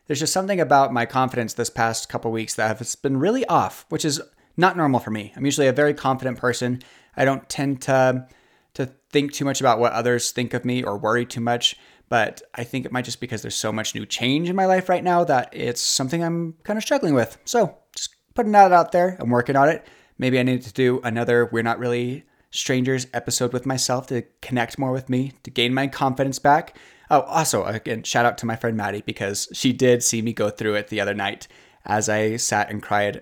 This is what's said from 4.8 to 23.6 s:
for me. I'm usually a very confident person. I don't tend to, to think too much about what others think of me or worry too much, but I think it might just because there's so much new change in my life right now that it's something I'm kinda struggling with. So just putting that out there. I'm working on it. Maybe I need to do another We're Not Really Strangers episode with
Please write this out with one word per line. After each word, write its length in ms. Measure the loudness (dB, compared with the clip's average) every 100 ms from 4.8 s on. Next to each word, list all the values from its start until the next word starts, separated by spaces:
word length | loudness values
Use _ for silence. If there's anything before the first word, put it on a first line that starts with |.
| 2 0
for 100 | -2
me. 220 | -6 -8
I'm 120 | -4 -2
usually 200 | 2 2
a 60 |
very 220 | 4 2
confident 420 | 2 -2 -2 -4 -2
person. 460 | -2 -2 -2 -4 -8 -20 _ 0
I 80 |
don't 240 | 0 0 -4
tend 320 | -4 -4 -2
to, 460 | 0 4 4 2 -6 _ _ _ _
to 160 | -8 -8 -10 _
think 240 | 0 0
too 140 | -2 -4
much 140 | 2
about 160 | 2 4
what 160 | 2
others 360 | 2 0 0 -2
think 220 | -4 -4
of 140 | -4 -2
me 160 | -2
or 160 | -4 -2
worry 260 | 0 0
too 160 | -2 -4
much, 380 | -2 0 0 -2 -14 _ -2
but 320 | 0 0 -4 -14
I 100 | -14
think 200 | -8 -8
it 80 | -6
might 140 | -6 -6
just 120 | -8
because 220 | -8 -8
there's 140 | -6
so 180 | -6 -4
much 220 | -4 -6
new 100 | -8
change 460 | -8 -2 0 0 0
in 60 | 0
my 100 | 2
life 240 | 2 2
right 120 | 0
now 220 | 2 2
that 240 | 2 2 0
it's 280 | -4 -6 -2
something 420 | -2 -2 -2 -2
I'm 340 | -2 -2 -6 -8 -6
kinda 160 | -6
struggling 320 | 0 0 2
with. 240 | 2 2 -4 -2
So 320 | 0 0 -2 _ -12
just 180 | -12 _ _
putting 180 | -4 4
that 200 | 8 10
out 200 | 8 6
there. 240 | 2 2 0
I'm 120 | 0
working 260 | 0 2 4
on 140 | 4
it. 160 | 2 -6 -20 _ -4
Maybe 200 | 0 2
I 40 |
need 180 | 2 0
to 80 | -2
do 260 | 0 2 2
another 460 | -2 -2 2 2 2
We're 120 | 0
Not 160 | 0 -2
Really 480 | -2 -2 -4 -6 -12 _ _
Strangers 560 | -6 0 0 2 -2 -4
episode 400 | -8 -4 -2 -2
with 100 | -2